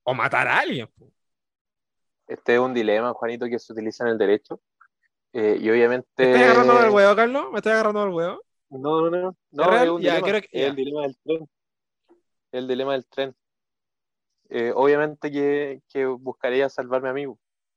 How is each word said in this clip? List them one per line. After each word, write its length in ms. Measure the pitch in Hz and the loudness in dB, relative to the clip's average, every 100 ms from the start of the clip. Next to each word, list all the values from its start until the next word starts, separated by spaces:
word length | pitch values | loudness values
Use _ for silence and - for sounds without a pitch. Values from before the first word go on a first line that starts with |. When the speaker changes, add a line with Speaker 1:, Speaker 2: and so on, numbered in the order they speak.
Speaker 1:
o 120 | - | -6
matar 320 | 127 - 127 131 | -2 0 0 0
a 100 | - | 0
alguien, 300 | 453 165 - | 0 -6 -10
po? 220 | _ _ _ _ _ _ _ _ _ _ _ _ _ - | _ _ _ _ _ _ _ _ _ _ _ _ _ -16
Speaker 2:
Este 280 | 117 - | -10 0
es 60 | 120 | 2
un 140 | 127 | 2
dilema, 380 | 123 110 107 120 | 0 0 0 0
Juanito, 340 | 113 117 120 120 | -4 -8 -6 -6
que 120 | 120 | -8
se 140 | - | -8
utiliza 320 | 110 110 - | -8 -8 -4
en 60 | 120 | -2
el 80 | 110 | 2
derecho. 420 | 98 104 - - _ _ _ _ _ _ _ | 2 2 0 -18 _ _ _ _ _ _ _
Eh, 260 | 120 107 101 | -2 0 0
y 100 | 107 | 2
obviamente 540 | 117 117 127 - - | 2 4 2 -6 0
Speaker 1:
¿Me 80 | 127 | 4
estás 100 | 127 | 6
agarrando 340 | 247 233 247 240 | 6 6 6 6
al 120 | 226 | 6
huevo, 260 | 202 196 208 | 6 6 6
Carlos? 280 | 233 269 349 | 2 0 -4
¿Me 60 | 208 | -4
estás 140 | 214 | 0
agarrando 260 | 220 214 208 | 0 0 -2
al 60 | 202 | -2
huevo? 300 | 170 170 294 - _ _ | -2 -4 -6 -18 _ _
Speaker 2:
No, 400 | 135 143 160 165 | -8 -2 0 0
no, 0 | |
no. 260 | 175 185 180 _ | -2 -4 -10 _
No, 120 | 143 | -2
Speaker 1:
¿Es 40 | 170 | 2
real? 140 | 226 | 4
Speaker 2:
es 60 | 170 | 2
un 100 | 175 | 0
Speaker 1:
Ya, 120 | 180 165 | 0 0
Speaker 2:
dilema. 120 | 180 | 0
Speaker 1:
creo 120 | 208 | -4
que, 60 | - | -4
Speaker 2:
Es 100 | 127 | -4
Speaker 1:
ya. 60 | 139 | -4
Speaker 2:
el 80 | 139 | -2
dilema 260 | 135 147 | -6 -4
del 140 | 139 127 | -6 -8
tren. 240 | 147 160 151 _ _ _ _ _ _ _ _ _ _ | -6 -6 -6 _ _ _ _ _ _ _ _ _ _
El 160 | 127 127 | -10 -6
dilema 240 | 127 135 | -4 -2
del 140 | 135 - | -4 -6
tren. 300 | - 135 - _ _ _ _ _ _ _ _ _ _ _ | -8 -8 -8 _ _ _ _ _ _ _ _ _ _ _
Eh, 240 | 120 117 | -6 -4
obviamente 560 | 117 139 147 151 147 151 | 0 2 2 0 -6 -8
que, 520 | 143 143 143 143 135 _ | -4 -2 -2 -4 -10 _
que 180 | 139 131 | -6 -6
buscaría 600 | 127 131 - 123 127 139 | -6 -10 -8 -4 0 -2
salvar 320 | - 123 127 | -4 -4 -4
a 20 | |
mi 40 | 131 | -4
amigo, 280 | 135 143 107 _ _ _ | -8 -10 -14 _ _ _